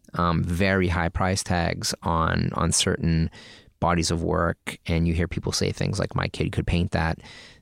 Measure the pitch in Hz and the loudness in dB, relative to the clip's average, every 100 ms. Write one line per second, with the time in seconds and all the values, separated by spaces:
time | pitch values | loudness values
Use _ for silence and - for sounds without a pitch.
0 | - - 85 82 87 85 98 95 90 85 | -10 -2 2 2 0 2 4 4 2 2
1 | 85 - 92 95 - 87 85 87 - - | 0 0 0 0 0 0 0 -2 -4 -4
2 | - 82 82 - - - 85 - - - | -2 2 2 2 0 0 0 2 0 0
3 | 82 82 82 - - - - - 85 87 | 2 2 0 -4 -20 -20 -20 -4 0 2
4 | 82 82 85 82 85 85 - - - 82 | 2 0 0 0 0 -2 -8 -10 -2 0
5 | 85 82 82 - - - - - - 98 | 2 2 -2 -2 -4 -2 -2 -2 -2 -2
6 | 90 - 87 - 82 95 80 87 90 82 | -2 -2 -4 -2 -4 -2 0 0 0 0
7 | 80 - - - - - | -2 -2 -8 -20 -20 -14